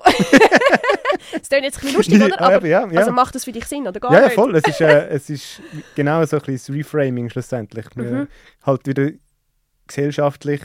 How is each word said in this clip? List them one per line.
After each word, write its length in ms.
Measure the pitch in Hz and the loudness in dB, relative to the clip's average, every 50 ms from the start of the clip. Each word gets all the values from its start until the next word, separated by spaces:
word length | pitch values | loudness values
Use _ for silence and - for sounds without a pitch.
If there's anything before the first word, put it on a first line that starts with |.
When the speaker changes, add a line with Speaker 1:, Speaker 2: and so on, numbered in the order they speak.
| - | 2
Speaker 1:
<laughs> 1400 | - - - 196 - - 277 440 - - - 494 539 330 - - 508 403 - - - 381 - - - - 320 | 2 2 2 2 4 6 6 6 6 4 4 4 2 2 2 0 -2 -2 -2 -2 -4 -4 -4 -6 -10 -12 -12
es 80 | - - | -6 -2
klingt 160 | 269 285 269 | -2 -2 -2
jetzt 120 | 277 - - | -2 -6 -8
ein 20 | |
bisschen 120 | - 277 269 | -8 -2 -2
lustig, 280 | 370 - - 170 208 | -2 2 4 4 4
oder? 60 | 214 202 | 4 4
Speaker 2:
<laughs> 120 | - - | 2 0
Ja, 160 | 175 185 190 - | 2 2 2 2
Speaker 1:
Aber, 80 | 175 156 | 2 2
Speaker 2:
ja, 200 | 160 202 247 196 | 0 0 0 0
ja. 100 | 165 170 | 0 0
Speaker 1:
also 120 | 208 240 | 0 2
macht 240 | 247 247 254 262 - | 2 0 0 -2 -4
das 80 | 254 - | -8 -12
für 80 | 262 | -10
dich 140 | 220 233 - | -12 -12 -12
Sinn, 220 | - 285 285 269 190 | -10 -8 -8 -8 -8
oder 120 | 185 - | -8 -6
gar 120 | - 247 - | 0 2 4
Speaker 2:
Ja, 60 | - | 6
ja, 40 | 269 - | 6 4
Speaker 1:
nicht? 80 | 240 | 4
Speaker 2:
voll. 200 | 196 220 277 156 | 2 2 2 2
Es 100 | 160 147 160 | 2 0 0
ist, 120 | 147 - | 0 2
äh, 260 | 165 156 147 147 165 - | 4 4 6 4 4 0
es 200 | 165 139 - - | -4 -8 -6 -8
ist 320 | 151 135 - - - - - - - 151 - - _ | -12 -12 -12 -16 -20 -20 -20 -18 -18 -18 -18 -10 _
genau 280 | - 143 143 156 165 160 | -4 -2 0 0 0 0
so 120 | 139 - 147 | 0 -2 -4
ein 60 | - | -4
bisschen 320 | - 135 127 - - 139 147 | -6 -8 -10 -10 -10 -10 -10
das 80 | 147 - | -8 -6
Reframing 420 | - 151 139 131 123 123 120 117 | -4 -2 -2 -2 -2 -6 -8 -8
schlussendlich. 560 | - 127 120 - 131 120 107 - - 110 107 - - | -8 -10 -8 -8 -8 -8 -8 -10 -12 -14 -14 -14 -12
Wir 80 | - - | -10 -8
Speaker 1:
Mhm. 220 | - - 269 285 285 - _ _ _ _ _ _ | -6 -6 -6 -8 -10 -14 _ _ _ _ _ _
Speaker 2:
halt 240 | 143 135 127 - 139 | -4 -4 -2 -4 -6
wieder 240 | 135 139 139 147 - - _ _ _ _ _ _ _ _ _ _ _ _ _ - | -4 -2 -4 -4 -6 -10 _ _ _ _ _ _ _ _ _ _ _ _ _ -12
gesellschaftlich, 720 | - - 143 147 143 - 147 143 139 - - 143 147 139 | -8 -6 -6 -4 -2 -2 -2 -2 -4 -4 -6 -6 -6 -6